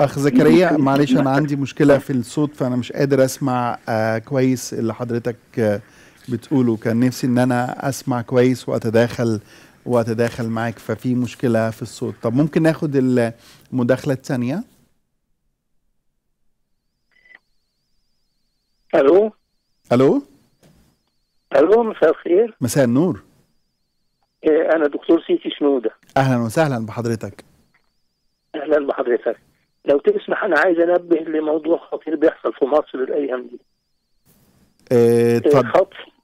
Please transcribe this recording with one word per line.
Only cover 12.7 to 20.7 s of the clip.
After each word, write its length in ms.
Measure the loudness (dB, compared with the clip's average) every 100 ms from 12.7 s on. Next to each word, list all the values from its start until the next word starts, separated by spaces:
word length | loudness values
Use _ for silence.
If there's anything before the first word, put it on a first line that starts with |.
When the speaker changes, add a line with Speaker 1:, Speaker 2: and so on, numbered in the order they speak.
| 0 -2 0 0 2 0 -4 -18 -20 _
Speaker 1:
المداخلة 420 | -4 -2 -2 -2
التانية؟ 480 | -6 -6 -6 -4 -6 -10 _ _ _ _ _ _ _ _ _ _ _ _ _ _ _ _ _ _ _ _ _ _ _ _ _ _ -20 _ _ _ _ _ _ _ _ _ _ _ _ _ _ _
Speaker 3:
ألو؟ 380 | 2 4 4 2 -2 _ _ _ _ _
Speaker 1:
ألو؟ 300 | 4 4 2 -2 _ _ _ _